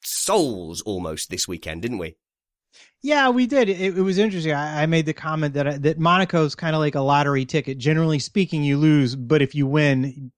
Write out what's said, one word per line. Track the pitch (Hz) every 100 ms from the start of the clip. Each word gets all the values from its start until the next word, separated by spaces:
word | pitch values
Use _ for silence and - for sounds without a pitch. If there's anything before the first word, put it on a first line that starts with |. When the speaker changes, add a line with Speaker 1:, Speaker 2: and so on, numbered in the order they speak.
Speaker 1:
souls | - - - 202 151 101 82 85
almost | - 95 85 80 -
this | 92 -
weekend, | 87 - 80
didn't | 117 117
we? | 82 - _ _ _ _ _ _ - _
Speaker 2:
Yeah, | 269 294 262
we | 247 247
did. | 277 220
It, | 185 190 180
it |
was | 190 185
interesting. | 220 190 160
I, | 143 151 151
I | 160
made | 165 156
the |
comment | 156 160 156 151
that, | 143 143 147
that | 143 156
Monaco's | 165 180 185 175 151 -
kinda | 165 156
like | 151 143
a |
lottery | 135 143 143 139 131
ticket. | 160 131 135
Generally | 127 156 160 151
speaking, | - 208 180 160
you | 143 143
lose, | 156 151 131 135
but | 120 156
if | 135
you | 147 139
win, | 151 147 131 135 131 131